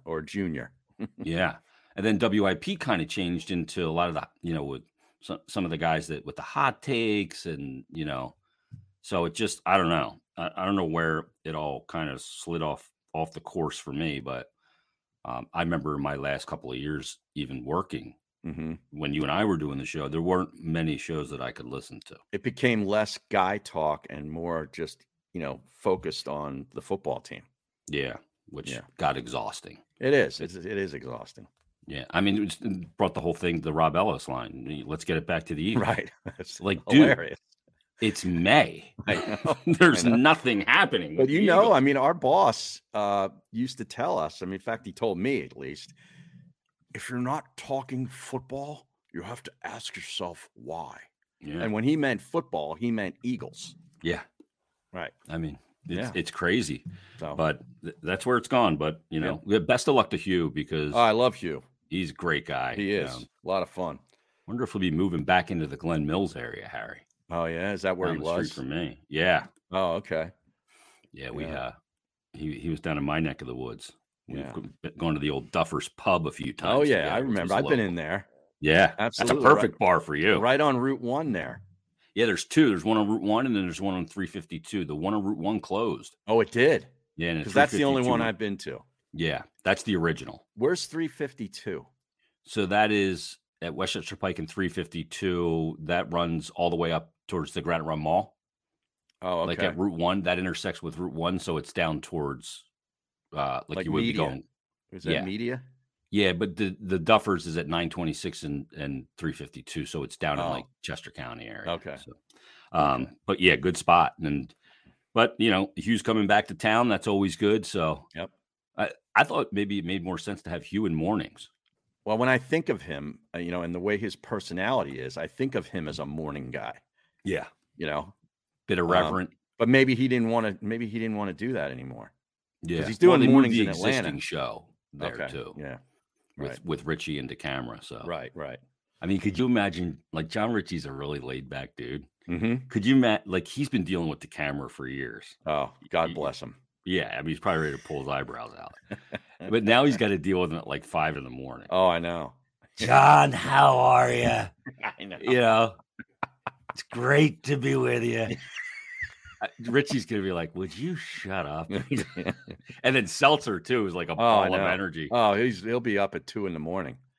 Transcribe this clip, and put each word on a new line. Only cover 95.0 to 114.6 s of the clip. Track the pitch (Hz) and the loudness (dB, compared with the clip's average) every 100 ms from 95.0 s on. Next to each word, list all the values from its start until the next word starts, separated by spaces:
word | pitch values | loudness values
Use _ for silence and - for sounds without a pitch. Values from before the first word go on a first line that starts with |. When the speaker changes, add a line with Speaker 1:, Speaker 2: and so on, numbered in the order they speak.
| 76 - 95 87 85 82 80 - | -10 -4 -2 0 0 0 -2 -4
Speaker 2:
That | 78 87 - | -2 0 0
runs | 85 85 82 76 | -2 0 -2 -6
all | - 87 | -2 0
the | 82 | 2
way | 82 | 0
up | 80 80 _ - | 0 -4 _ -8
towards | 90 73 | -6 -6
the | - | -6
Granite | 82 82 78 | -2 -2 -2
Run | 78 | -4
Mall. | 78 87 113 _ _ _ _ _ _ _ _ _ | 0 0 0 _ _ _ _ _ _ _ _ _
Speaker 1:
Oh, | 92 87 85 | -4 -2 -2
Speaker 2:
Like, | 85 | -2
Speaker 1:
okay. | 95 | -2
Speaker 2:
at | 78 | 0
Route | 98 82 | -2 0
one, | 87 98 | 0 0
that | 87 90 | 0 0
intersects | 92 85 98 - | -2 -4 -6 -6
with | 85 80 | -10 -8
Route | 87 | -8
one, | 76 85 92 | -4 -2 -2
so | - 80 | -2 -4
it's | - | -4
down | - 82 76 | -2 0 -2
towards, | - 85 71 65 - - - _ _ _ _ _ _ 78 | -6 -6 -6 -6 -12 -18 -20 _ _ _ _ _ _ -6
uh, | 69 65 - | -4 -4 -6
like, | 80 | -6
Speaker 1:
Like | 85 | -2
Speaker 2:
you | |
would | 76 | 0
be | 117 | 0
Speaker 1:
Media? | 104 | 0
Speaker 2:
going | 76 65 - _ _ _ _ | -2 -4 -14 _ _ _ _
Speaker 1:
Is | 95 90 | -10 -4
that | |
Speaker 2:
Yeah. | 90 92 | -2 -2
Speaker 1:
Media? | 104 117 127 - _ _ _ _ | -6 -6 -6 -10 _ _ _ _
Speaker 2:
Yeah, | 101 98 | 2 4
but | 87 101 82 | 2 -2 -2
the, | 101 95 | -4 -4
the | 98 92 | -4 -2
Duffers | 80 110 - 92 82 | 6 6 6 0 -2
is | 80 | -4
at | 76 | -2
nine | 85 82 | -2 -2
twenty-six | 90 82 73 92 - | -2 -4 -4 -8 -8
and, | 78 71 - - | -6 -8 -8 -10
and | 71 67 65 - | -8 -8 -12 -8
three | 82 | -6
fifty-two, | - 67 65 62 - 69 | -6 -10 -16 -10 -8 -6
so | 80 | -6
it's | 67 - | -8 -4
down | 80 73 | -2 -2
in, | 85 | -2
Speaker 1:
Oh. | |
Speaker 2:
like, | 76 - _ | -6 -10 _
Chester | - 71 - | -12 -12 -12
County | - 62 58 57 | -14 -12 -12 -14
area, | 52 - | -10 -8
Speaker 1:
Okay. | 85 - 69 | -8 -8 -14
Speaker 2:
so, | - - _ _ - - - | -16 -20 _ _ -20 -20 -4
um, | 82 73 65 | 2 2 2
Speaker 1:
Okay. | 65 - - | -2 -6 -4
Speaker 2:
but, | 95 | 4
yeah, | 90 69 | 6 6
good | 90 87 | 4 0
spot, | - 85 76 - | 6 6 6 2
and, | 80 71 64 _ | -4 -4 -6 _